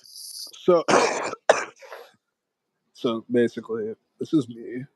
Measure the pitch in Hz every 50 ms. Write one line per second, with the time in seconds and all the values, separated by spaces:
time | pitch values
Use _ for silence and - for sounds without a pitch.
0 | _ - - - - - - - - - - - - - 180 165 156 - - -
1 | - - - - - - - _ _ _ - - - - - _ - - - -
2 | - - _ _ _ _ _ _ _ _ _ _ _ _ _ _ _ _ _ -
3 | - 127 113 113 110 _ 120 120 120 113 - - 113 - 113 117 107 110 113 _
4 | _ _ _ _ - - - 156 127 113 120 117 117 113 110 127 131 - _